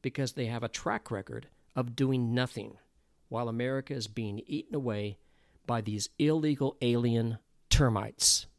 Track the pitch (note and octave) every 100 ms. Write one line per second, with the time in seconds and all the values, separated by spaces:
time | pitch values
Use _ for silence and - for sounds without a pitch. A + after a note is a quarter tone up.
0 | C3+ B2 C3 - A#2 A#2 A#2 - - G#3+
1 | - G#2 - A2+ - _ _ - B2 A#2
2 | C3+ C3 A#2 A#2+ B2+ A#2 G#2+ G#2 _ _
3 | _ _ _ A2+ A#2 A#2 B2+ C3+ C3+ C3
4 | G#2+ A2+ G#2+ G#2 - - - D3 B2 G#2
5 | G#2 G2+ _ _ _ _ - A#2 G#2 G#2
6 | - - D3 D#3+ D3+ C#3+ C3 - B2 A#2+
7 | A#2 A#2 A2+ A2 _ _ _ - C3 G#2+
8 | G#2+ - - - -